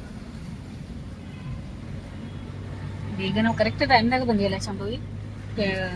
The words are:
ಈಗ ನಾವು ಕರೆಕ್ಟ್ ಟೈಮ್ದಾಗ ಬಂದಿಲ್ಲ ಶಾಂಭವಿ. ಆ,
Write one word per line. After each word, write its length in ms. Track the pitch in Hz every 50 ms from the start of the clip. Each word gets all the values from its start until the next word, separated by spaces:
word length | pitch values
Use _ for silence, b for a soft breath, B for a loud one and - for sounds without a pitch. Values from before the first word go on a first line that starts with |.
| - - - - - - - - - - - - - - - - - - - - - - - - - - - - - - - - - - - - - - - - - - - - - - - - - - - - - - - - - - - - - - 208 190 190
ಈಗ 140 | 190 196 214
ನಾವು 140 | 220 226 220
ಕರೆಕ್ಟ್ 320 | - 214 - - - 294 269
ಟೈಮ್ದಾಗ 340 | 269 226 220 240 254 254
ಬಂದಿಲ್ಲ 360 | 262 240 220 196 202 196 190 190
ಶಾಂಭವಿ. 380 | - 208 196 196 196 208 240
ಆ, 680 | 285 - - - - - - - - - - - 220 208 196 190 190 185 180 180